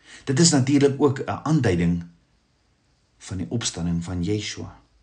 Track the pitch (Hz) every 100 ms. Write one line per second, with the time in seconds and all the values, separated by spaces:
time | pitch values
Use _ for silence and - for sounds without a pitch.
0 | - - - 131 170 143 127 143 139 131
1 | 143 - - 101 - 156 113 87 85 87
2 | - _ _ _ _ _ _ _ _ _
3 | _ _ - 95 85 120 - - 85 85
4 | 85 90 87 107 - - - - _ _